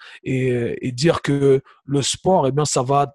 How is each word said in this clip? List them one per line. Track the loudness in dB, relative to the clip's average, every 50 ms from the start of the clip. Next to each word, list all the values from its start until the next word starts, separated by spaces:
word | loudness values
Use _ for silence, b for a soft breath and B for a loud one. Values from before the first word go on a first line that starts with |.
| B B B B B
et, | -4 -4 -2 0 0 -2 -2 -2 -4 -6 -6 -8
et | -8 -6
dire | 0 0 0 0 0 0
que | -2 -2 2 4 4 4 2 2 b b b b
le | -4 -2 -2 -2
sport, | -2 -6 -4 _ 2 2 2 2
eh | 2 0
bien, | 0 -2
ça | 0 -2 -2 -2
va | 0 0 0 0 -2 -6